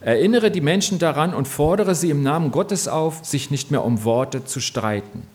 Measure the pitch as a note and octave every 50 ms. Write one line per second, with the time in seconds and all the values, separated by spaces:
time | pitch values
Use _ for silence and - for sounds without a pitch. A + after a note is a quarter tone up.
0 | - A#2+ A#2 A2 C#3+ G3 A#3 B3 A3 G#3+ - F#3 C#3+ C#3+ F3 G3 - - G3 F3
1 | E3+ E3 D3 C#3+ D#3 F3 F3 - C#3 - - - D3 D#3 F3+ G3 G#3 F#3 F#3 D3
2 | D#3 F3 D3 C#3+ C#3 C#3+ D3 E3 F3 C#3+ A2+ D3 F#3+ G3 G#3 F#3 - - - D#3+
3 | D#3+ D#3+ D#3 D#3+ - - - C#3+ - - C#3+ C3+ - - D3 C3+ - A2+ A#2+ G#2+
4 | G#2+ A2+ A#2 A#2+ C3 C3 - C3+ B2+ - - C3+ B2 - - B2 G#2+ A2 G#2+ G#2
5 | G2+ - - - - - -